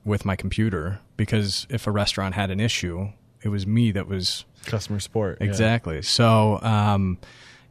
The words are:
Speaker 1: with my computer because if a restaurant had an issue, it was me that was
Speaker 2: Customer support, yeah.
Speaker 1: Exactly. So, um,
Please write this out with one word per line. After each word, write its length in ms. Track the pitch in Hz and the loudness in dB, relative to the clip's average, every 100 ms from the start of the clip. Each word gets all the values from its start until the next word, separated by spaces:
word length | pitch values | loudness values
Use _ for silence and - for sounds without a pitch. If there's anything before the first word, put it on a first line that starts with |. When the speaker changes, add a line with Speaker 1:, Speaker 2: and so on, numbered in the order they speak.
Speaker 1:
with 200 | 104 104 | -2 -2
my 100 | 101 | -2
computer 640 | 92 95 - 110 90 82 98 - - | -2 -2 0 0 0 -4 -6 -8 -4
because 520 | 107 110 101 - - | 0 0 0 -4 -6
if 160 | 117 - | -6 -2
a 60 | |
restaurant 420 | 104 101 - 95 | 0 0 -2 -4
had 160 | 101 98 | -2 -2
an 80 | 95 | 0
issue, 520 | 117 - 90 87 98 - _ _ | -2 -2 -4 -4 -6 -8 _ _
it 40 | 107 | -4
was 140 | 101 | -2
me 280 | 95 113 117 | 2 4 4
that 160 | 95 92 | 2 -4
was 360 | 95 90 - - - - | -4 -4 -6 -12 -18 -6
Speaker 2:
Customer 320 | 107 - 101 | -6 -4 -6
support, 400 | - 113 98 - | -4 -2 -2 -2
yeah. 60 | 98 | -2
Speaker 1:
Exactly. 560 | 101 110 117 85 76 | 2 2 2 -2 -6
So, 560 | - - 113 113 107 101 | -2 4 6 6 4 2
um, 560 | 113 107 104 98 95 87 - - - - - | 0 2 4 2 0 -2 -8 -20 -20 -20 -2